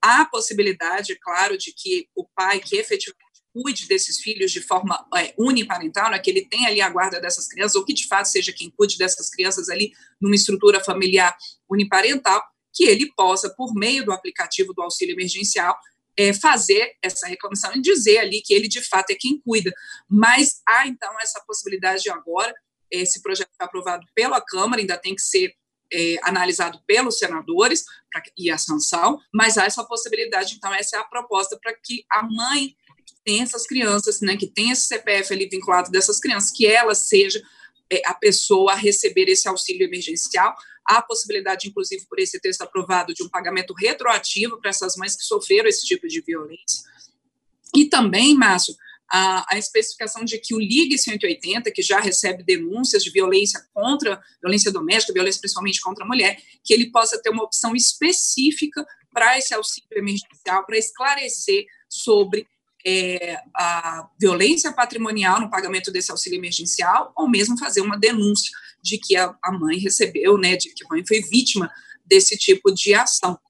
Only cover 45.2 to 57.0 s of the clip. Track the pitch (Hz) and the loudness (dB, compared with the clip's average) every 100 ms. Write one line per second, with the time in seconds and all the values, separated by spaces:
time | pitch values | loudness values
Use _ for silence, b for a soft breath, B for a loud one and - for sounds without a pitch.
45.2 | - 208 - 196 226 - - - - 156 | -4 -4 2 4 4 2 0 -2 -2 -8
46.2 | 320 330 - - - - - b b _ | -6 -8 -8 -14 -6 -6 -6 b b _
47.2 | _ _ _ _ _ 269 294 - 220 190 | _ _ _ _ _ 4 6 4 2 4
48.2 | 262 294 220 185 - - B B _ 185 | 6 6 6 4 0 -4 B B _ 2
49.2 | 190 185 - 196 208 220 214 - 220 226 | 2 0 -2 -4 0 0 0 -4 -10 -8
50.2 | 233 220 - 220 208 247 330 262 - 208 | -8 -8 -6 -4 0 2 2 0 -2 -2
51.2 | 196 170 170 208 233 202 180 202 208 180 | -4 -4 -4 -4 -4 -4 0 2 2 0
52.2 | 185 180 180 185 170 208 254 208 170 180 | -2 -4 0 0 0 -4 0 0 2 0
53.2 | 190 190 202 - _ - 220 285 262 196 | 4 4 2 -4 _ -4 -2 0 -2 -4
54.2 | b b 180 202 208 190 156 214 - 185 | b b -2 2 2 0 0 0 0 0
55.2 | 190 190 196 185 196 185 185 202 196 247 | 0 -2 -6 -6 -4 -4 -6 -10 -6 0
56.2 | 196 202 B B - 220 233 240 | 0 -2 B B 2 2 4 2